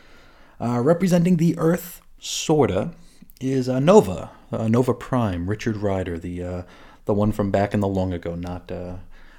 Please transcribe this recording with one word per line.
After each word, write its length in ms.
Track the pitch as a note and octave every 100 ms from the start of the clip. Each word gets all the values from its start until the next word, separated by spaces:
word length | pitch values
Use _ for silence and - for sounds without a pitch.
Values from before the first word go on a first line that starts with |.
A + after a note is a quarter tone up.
| - - - - - -
Uh, 180 | A#2 B2
representing 560 | C3 E3+ F#3 F3 F3 E3+
the 220 | E3 E3
Earth, 440 | E3 F3+ - - - -
sorta, 720 | - - - D#3 A2 F#2+ E3+ - - - - -
is, 280 | C3 C3+ B2
uh, 120 | C3
Nova, 500 | D3 G#3 - F2+ - - -
uh, 160 | A2 A2+
Nova 260 | A#2 B2+
Prime, 560 | A2+ - C3 A2 F2 F2+
Richard 280 | G#2 A#2 G#2
Rider, 380 | G2+ F#2+ F#2 E2
the, 260 | F#2 F2
uh, 180 | F2 F2+ - - - - -
the 80 |
one 180 | G#2 G#2
from 180 | - G2+
back 240 | G2 G2+
in 60 | G#2
the 80 | G2
long 240 | F#2+ F#2+
ago, 240 | E2+ E2+ E2+
not, 340 | F2+ F2+ -
uh, 280 | F2+ F2+ F2+ - - -